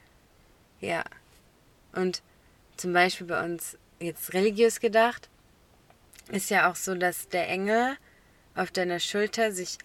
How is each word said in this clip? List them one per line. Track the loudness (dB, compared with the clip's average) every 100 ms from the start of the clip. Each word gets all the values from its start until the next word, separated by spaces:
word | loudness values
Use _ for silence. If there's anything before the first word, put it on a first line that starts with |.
| _ _ _ _ _ _ _ _
Ja. | -4 -4 -6 -12 _ -20 _ _ _ _ _
Und | -2 -2 -2 -10 _ _ _ _ -10
zum | 0
Beispiel | 4 4 2 -4
bei | -4
uns | -2 -6 -10 -16 _ -10
jetzt | -10 -8 -4
religiös | 2 2 4 4 4
gedacht, | 2 4 4 2 -12 _ _ _ _ _ _ _ _ -20 -8
ist | -6 0
ja | 4 4
auch | 2
so, | -4 -2
dass | -2 -2 -4
der | -2 -2
Engel | -2 2 2 2 -2 -12 -20 _ _ _ -6
auf | -4
deiner | -2 -2 -2
Schulter | -2 -2 -2 0 -2
sich | -2 -8 -8